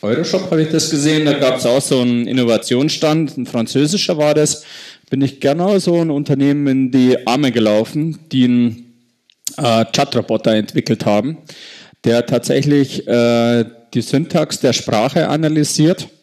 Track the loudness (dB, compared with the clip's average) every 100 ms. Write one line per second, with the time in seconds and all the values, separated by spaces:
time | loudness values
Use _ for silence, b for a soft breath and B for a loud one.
0 | -2 -2 0 -2 0 0 2 0 0 0
1 | 2 2 2 2 0 0 0 0 0 0
2 | 2 0 -2 0 2 0 0 0 0 0
3 | 0 0 -2 -6 -6 -4 -2 0 0 0
4 | -2 0 2 2 0 -2 B B B B
5 | B -2 -2 0 -2 0 0 0 2 0
6 | 0 -2 -2 0 2 2 0 0 2 4
7 | 4 2 2 2 2 2 2 2 0 -2
8 | -4 -6 -6 0 2 4 0 -2 -18 _
9 | _ _ _ _ -12 -4 0 2 2 0
10 | 0 -2 -2 -2 2 0 0 -6 -4 -2
11 | 0 0 -2 -8 B B B B B B
12 | 0 0 0 -2 0 0 2 2 0 -4
13 | -2 0 2 2 2 0 -2 -8 _ -6
14 | -2 -2 0 -2 -2 -2 0 0 -2 0
15 | 0 0 0 0 0 0 -2 2 2 2
16 | -6 _